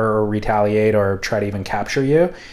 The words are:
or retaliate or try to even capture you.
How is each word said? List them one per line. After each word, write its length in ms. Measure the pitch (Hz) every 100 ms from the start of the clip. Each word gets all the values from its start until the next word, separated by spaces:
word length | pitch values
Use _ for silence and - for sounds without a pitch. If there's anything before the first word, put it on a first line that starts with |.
| 110 107
or 80 | 107
retaliate 640 | 104 110 107 104 107 110
or 240 | 104 98 98
try 220 | - 110
to 80 | 101
even 160 | 101
capture 400 | 95 107 101 143
you. 280 | 135 156 175 - -